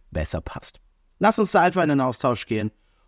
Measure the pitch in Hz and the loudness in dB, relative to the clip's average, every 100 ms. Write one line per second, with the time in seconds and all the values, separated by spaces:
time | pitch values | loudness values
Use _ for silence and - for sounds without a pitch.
0 | - 82 78 82 - - - - _ _ | -10 -6 -4 -6 -8 -14 -16 -20 _ _
1 | _ - 202 220 202 196 175 180 156 143 | _ 0 0 2 2 4 4 2 2 2
2 | 127 117 135 117 - 107 107 - _ _ | 0 0 0 0 -2 -4 -4 -8 _ _